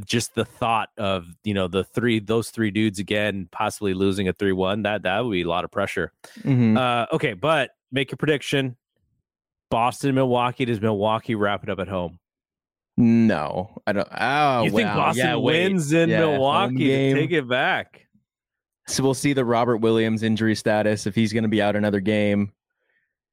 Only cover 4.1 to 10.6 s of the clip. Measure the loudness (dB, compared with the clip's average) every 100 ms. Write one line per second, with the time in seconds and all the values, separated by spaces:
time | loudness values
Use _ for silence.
4.1 | 0 -2 -2 0 0 -2 -2 -2 -2 -2
5.1 | -2 -2 -2 -2 -2 -4 -4 -4 -4 -6
6.1 | _ -20 -8 0 2 4 2 2 0 -2
7.1 | -2 -4 -2 0 0 -2 _ -6 -4 -4
8.1 | -2 -2 -2 0 -2 -2 -6 _ _ _
9.1 | _ _ _ _ _ -4 0 0 0 0
10.1 | 2 2 2 0 -2